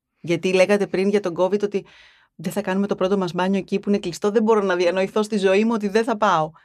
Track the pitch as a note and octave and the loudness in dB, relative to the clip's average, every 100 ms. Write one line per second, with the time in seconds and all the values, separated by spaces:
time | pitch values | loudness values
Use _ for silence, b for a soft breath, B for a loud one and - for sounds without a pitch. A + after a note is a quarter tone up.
0 | _ _ D#3 E3+ F#3 F#3 F#3 G#3 G#3 F3+ | _ _ -4 -2 0 2 4 2 0 -2
1 | G3 G3+ G3 E3+ F#3 G3+ G3+ G3 b b | 0 0 -2 -2 0 0 -2 -6 b b
2 | b b b - E3+ G#3 G3 F#3+ G3+ G3 | b b b -12 -8 -6 -2 -2 -2 -2
3 | F#3+ G3+ F3 F3 F#3 G3 F3+ G3 G3+ G3+ | 0 0 0 -2 0 0 -2 -4 0 -2
4 | F3+ D#3+ G#3 A3 A3 A3 G3 F3 F3 F#3 | -2 -4 0 2 2 2 2 2 2 0
5 | G3 A3 G#3+ A3 F#3+ G3 A3+ A3+ G#3 G#3+ | 0 -2 -2 0 2 2 2 0 0 0
6 | A3+ G#3+ G#3+ E3 D#3 b | 0 0 2 2 0 b